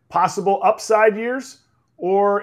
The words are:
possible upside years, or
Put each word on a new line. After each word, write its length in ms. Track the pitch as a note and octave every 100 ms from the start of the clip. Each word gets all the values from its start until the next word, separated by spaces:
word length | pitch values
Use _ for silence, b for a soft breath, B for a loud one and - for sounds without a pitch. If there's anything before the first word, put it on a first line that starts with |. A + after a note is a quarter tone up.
| _
possible 520 | E3+ F3+ G3+ F#3 G3
upside 520 | F#3+ - - G#3+ A3 G#3
years, 460 | A#3 C4 B3+ - _ _ _ -
or 460 | F3+ G3 G3+ G3+